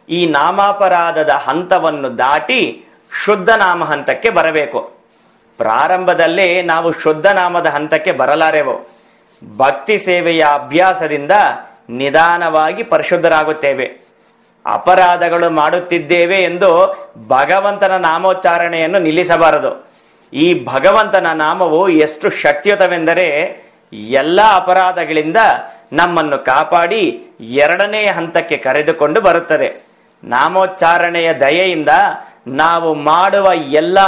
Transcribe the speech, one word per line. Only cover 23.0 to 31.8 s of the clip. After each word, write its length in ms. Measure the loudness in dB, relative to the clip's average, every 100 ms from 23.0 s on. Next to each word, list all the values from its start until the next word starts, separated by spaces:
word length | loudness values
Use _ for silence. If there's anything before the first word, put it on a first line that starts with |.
| -2 0 0 -2 -4 -8 -20 _ _
ಎಲ್ಲ 460 | -16 -2 0 2 4 4 4
ಅಪರಾಧಗಳಿಂದ 840 | 2 2 2 -2 -4 -2 0 2 2 2 -4 -20 -6
ನಮ್ಮನ್ನು 440 | 0 2 2 -2 -2
ಕಾಪಾಡಿ 880 | 0 0 2 0 0 0 -2 -4 -12 -20
ಎರಡನೇ 640 | -6 0 2 2 -2 -2 -2
ಹಂತಕ್ಕೆ 520 | -2 -2 -2 -2 -4
ಕರೆದುಕೊಂಡು 640 | -2 -2 0 0 0 2
ಬರುತ್ತದೆ. 600 | 2 2 0 -2 -2 -6 _ _ _ _
ನಾಮೋಚ್ಚಾರಣೆಯ 1080 | -4 0 0 0 -2 0 2 2 0 -2 -2
ದಯೆಯಿಂದ 560 | 0 0 2 0 0